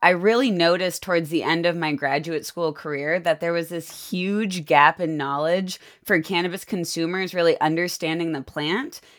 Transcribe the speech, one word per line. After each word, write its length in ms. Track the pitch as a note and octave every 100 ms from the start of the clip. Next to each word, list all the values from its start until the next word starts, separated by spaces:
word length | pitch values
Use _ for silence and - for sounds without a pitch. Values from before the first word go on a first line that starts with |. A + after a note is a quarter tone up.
I 100 | F3
really 380 | F3+ G3 A#3 C4
noticed 540 | F3+ E3+ F3 F3+ -
towards 260 | - E3+ D#3
the 140 | D#3+
end 220 | C3 E3 E3+
of 100 | E3+
my 160 | D#3
graduate 540 | C#3+ C#3 C#3+ D#3 D#3 -
school 260 | - E3
career 460 | D3 D#3 C#3+ D3 F3+
that 220 | E3 D#3
there 100 | E3+
was 160 | E3+ D#3+
this 420 | E3+ D#3 - -
huge 560 | F3+ F#3 G#3 A3 F#3 D3+
gap 360 | D3 D3+ E3
in 160 | E3 D#3
knowledge 600 | C#3 C#3+ D#3 F#3 F#3 - - - -
for 160 | F#3
cannabis 420 | D#3 F3 F3+ F#3
consumers 720 | - F#3 E3 E3 E3 F#3 F#3
really 260 | F3+ E3+ -
understanding 720 | D#3 D#3+ F3 - D#3+ E3 E3
the 100 | D3
plant 600 | B2+ D3+ D3+ G3+ C#4+ - -